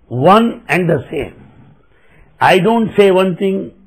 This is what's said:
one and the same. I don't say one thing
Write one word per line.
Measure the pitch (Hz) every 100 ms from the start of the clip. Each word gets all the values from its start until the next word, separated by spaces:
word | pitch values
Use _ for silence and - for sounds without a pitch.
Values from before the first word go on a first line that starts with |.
| _
one | 120 151 208 233 - -
and | 156 170
the | 151 -
same. | 156 101 - - _ - _ _ _ _ _ _ _
I | 131 190
don't | 190 233 214 -
say | 196
one | 185 190 170
thing | 196 196 240 -